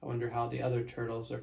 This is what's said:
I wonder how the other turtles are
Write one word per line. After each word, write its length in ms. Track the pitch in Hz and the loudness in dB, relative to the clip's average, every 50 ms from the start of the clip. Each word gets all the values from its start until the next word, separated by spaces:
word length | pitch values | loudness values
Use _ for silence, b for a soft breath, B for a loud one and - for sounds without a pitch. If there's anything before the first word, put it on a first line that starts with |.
I 40 | - | -6
wonder 240 | - 120 120 120 120 | -4 -2 0 0 0
how 180 | 120 120 117 113 | 2 2 2 2
the 140 | 123 123 | 0 0
other 220 | 120 127 123 120 120 | 2 2 4 2 2
turtles 480 | - - - 120 117 113 113 113 - | 0 -2 -4 -2 -2 -2 -2 -4 -4
are 100 | 120 110 | -6 -6